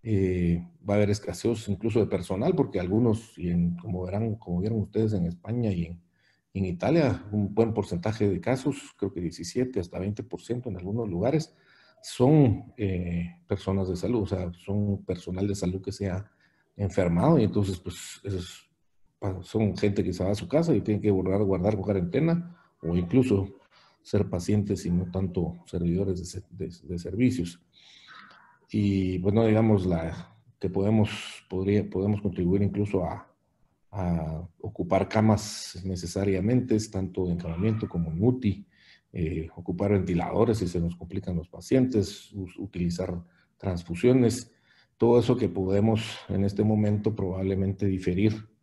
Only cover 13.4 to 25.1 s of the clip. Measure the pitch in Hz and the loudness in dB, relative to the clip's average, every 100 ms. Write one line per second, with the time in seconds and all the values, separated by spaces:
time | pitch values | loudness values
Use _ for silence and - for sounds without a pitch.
13.4 | _ 98 - 98 92 90 95 120 98 95 | _ -4 0 -2 -2 -4 -2 -2 -2 -4
14.4 | 87 87 - 101 104 98 - 90 - 90 | -6 -10 -4 -2 0 -2 -4 -8 -6 -2
15.4 | 101 98 90 92 98 - 98 92 101 _ | -2 0 -2 -4 -6 -6 -4 -4 -8 _
16.4 | _ _ _ - 101 - 90 85 135 160 | _ _ _ -6 -2 0 2 4 4 4
17.4 | 104 104 98 90 - - - - 98 95 | 4 2 0 -2 -8 -12 -16 -12 -6 -6
18.4 | 87 - _ _ _ _ _ _ 101 92 | -8 -16 _ _ _ _ _ _ -6 -6
19.4 | - 110 107 87 104 101 90 92 92 104 | -4 0 0 2 0 0 -2 -2 -2 -2
20.4 | - 147 165 113 101 101 104 95 90 98 | 0 2 4 2 2 0 2 2 2 0
21.4 | 101 92 98 104 92 98 87 127 165 170 | 2 2 2 0 0 0 0 2 2 0
22.4 | - - _ _ 82 87 87 127 123 98 | -2 -16 _ _ -2 0 2 2 4 2
23.4 | 95 - _ _ _ _ - 101 - 90 | 0 -10 _ _ _ _ -2 0 0 -2
24.4 | 87 104 101 95 87 87 87 | 0 0 2 -2 0 0 0